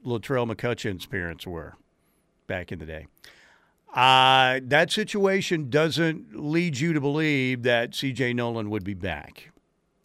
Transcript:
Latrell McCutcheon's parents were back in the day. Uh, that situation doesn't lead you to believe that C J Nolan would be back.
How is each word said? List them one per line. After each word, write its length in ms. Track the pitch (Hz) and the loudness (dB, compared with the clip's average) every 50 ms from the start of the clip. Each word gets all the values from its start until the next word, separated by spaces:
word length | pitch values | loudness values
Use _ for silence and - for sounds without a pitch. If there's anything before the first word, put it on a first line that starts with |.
| - | -4
Latrell 480 | 123 120 113 98 - 139 123 120 113 110 | -4 -4 -4 -2 -2 -2 0 0 -2 -4
McCutcheon's 520 | - - 123 120 - - 113 98 85 - | -4 -4 -4 -4 -4 -4 -6 -6 -6 -8
parents 420 | - - 95 87 85 82 80 - 98 | -8 -6 -6 -4 -6 -8 -10 -10 -10
were 300 | 87 80 76 - - - _ _ _ _ _ _ _ _ _ _ _ _ _ | -10 -10 -10 -12 -16 -20 _ _ _ _ _ _ _ _ _ _ _ _ _
back 240 | - 101 92 87 - | -8 -8 -8 -8 -8
in 100 | - 82 | -10 -12
the 60 | 78 | -10
day. 220 | 78 80 78 78 - _ _ - - - _ - _ _ _ _ _ _ _ _ - - | -10 -12 -12 -14 -16 _ _ -20 -20 -20 _ -20 _ _ _ _ _ _ _ _ -6 0
Uh, 640 | 131 127 131 131 131 131 131 131 131 131 127 127 131 131 | 4 6 6 8 8 8 8 8 6 6 4 2 0 0
that 280 | 123 139 151 175 170 | 2 2 4 4 2
situation 800 | - 214 214 - - 208 196 196 190 196 180 - 185 160 156 123 | 0 -2 -4 -2 -2 0 2 2 2 0 0 -2 -2 -2 -2 0
doesn't 640 | 113 147 160 165 127 131 165 165 156 151 - - - | 2 2 2 2 2 0 0 0 0 -2 -8 -14 -12
lead 420 | - 143 147 156 170 175 175 147 113 | -8 -4 -2 0 0 0 0 0 0
you 140 | 147 170 | 0 0
to 80 | 165 151 | 0 0
believe 640 | 135 143 143 156 160 156 147 139 131 127 131 123 117 | 0 0 0 0 0 0 0 0 0 0 -2 0 2
that 320 | 123 120 117 120 123 - | 2 2 2 2 -2 -4
C 160 | - - 135 | -4 -4 -4
J 220 | 127 110 131 120 120 | -2 -2 -2 0 0
Nolan 360 | 120 120 120 117 113 107 104 | 0 -2 -2 -2 -4 -4 -4
would 140 | 107 107 90 | -4 -4 -4
be 120 | 95 104 | -6 -6
back. 560 | 90 90 92 80 73 - - - - - - _ _ _ _ _ _ _ _ _ _ | -6 -6 -6 -6 -6 -10 -14 -18 -20 -20 -20 _ _ _ _ _ _ _ _ _ _